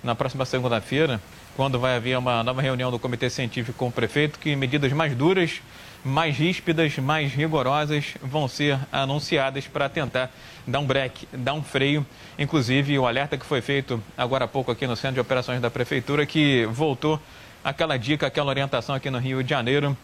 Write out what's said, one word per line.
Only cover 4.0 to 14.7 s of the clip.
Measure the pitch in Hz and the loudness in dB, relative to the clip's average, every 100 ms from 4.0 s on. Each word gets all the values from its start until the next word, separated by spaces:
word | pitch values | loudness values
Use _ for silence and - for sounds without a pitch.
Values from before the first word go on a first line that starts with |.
| 113 147 151 151 | 0 2 0 0
que | 156 143 | -2 0
medidas | 135 147 139 | 0 2 2
mais | 143 160 123 | 2 0 2
duras, | 151 190 165 - - - - - | 4 4 2 -2 -12 -20 -20 -10
mais | 131 135 165 135 | -2 2 2 2
ríspidas, | 156 185 - 160 160 143 | 2 0 0 2 2 2
mais | 135 156 143 | 0 0 0
rigorosas | 127 160 156 127 147 151 151 143 - | 0 0 2 2 2 2 -2 -2 -8
vão | 135 147 139 | -6 -2 -2
ser | - 147 139 131 | 0 0 0 -2
anunciadas | 139 135 143 - 156 135 135 - | -2 0 -2 0 0 0 -2 -6
pra | 151 139 | -2 -2
tentar | 165 135 127 127 - - - - | 0 -2 -2 -2 -6 -20 -14 -2
dar | 131 | 0
um | 143 | 2
break, | 131 131 - - | 2 0 -6 -12
dar | 139 123 | -4 -2
um | 151 | -2
freio. | 143 139 135 147 139 - - - | -2 2 4 2 0 -8 -18 -6
Inclusive, | 147 156 117 131 139 139 | 0 2 4 2 4 2
o | 127 | 4
alerta | 120 143 139 | 2 0 -4
que | - | -2
foi | 139 | -2
feito | 117 139 135 120 104 - | 0 -2 0 -4 -6 -4
agora | 123 131 120 | 0 0 0
há | |
pouco | 139 123 | -2 -2